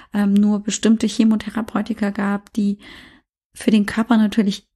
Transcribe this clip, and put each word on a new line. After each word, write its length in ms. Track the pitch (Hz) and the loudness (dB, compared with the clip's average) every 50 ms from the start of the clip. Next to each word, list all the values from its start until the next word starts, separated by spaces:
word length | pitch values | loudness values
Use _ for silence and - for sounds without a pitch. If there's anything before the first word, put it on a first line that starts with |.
| - _ - | -16 _ -4
ähm, 220 | 202 208 202 196 | -2 0 2 4
nur 300 | 202 208 208 214 202 208 | 4 4 4 2 0 -2
bestimmte 420 | 220 - - - 214 226 220 - | -6 -4 0 2 2 2 2 0
Chemotherapeutika 1040 | 214 - - - 226 220 214 - - - 226 220 - - 233 220 - 220 - 214 202 | -2 0 2 2 4 2 0 -2 -6 -8 -8 -8 -4 -4 -6 -4 -4 -6 -4 -4 -4
gab, 420 | 202 247 202 202 202 202 - - - | -4 -4 -4 -2 -4 -4 -6 -8 -6
die 260 | 214 202 202 202 202 - - - - - - _ _ _ _ _ _ _ _ _ | -4 -2 -2 -2 -4 -8 -20 -20 -20 -20 -20 _ _ _ _ _ _ _ _ _
für 160 | - - 226 | -8 -2 2
den 160 | 220 214 202 | 2 2 2
Körper 300 | - - 220 226 - 240 | 0 -4 -4 -2 0 2
natürlich 520 | 220 220 202 - 226 202 202 190 - _ _ _ | 2 2 0 0 0 -2 -2 -2 -6 _ _ _